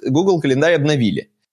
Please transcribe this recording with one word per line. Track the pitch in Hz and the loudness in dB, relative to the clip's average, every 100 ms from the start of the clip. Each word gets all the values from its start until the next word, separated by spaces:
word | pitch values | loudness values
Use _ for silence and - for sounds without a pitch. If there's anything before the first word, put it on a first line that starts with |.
Google | - 139 190 175 | -2 0 0 0
календарь | 143 131 160 | 0 0 2
обновили. | 165 143 147 110 - - _ _ | 0 0 0 0 -2 -8 _ _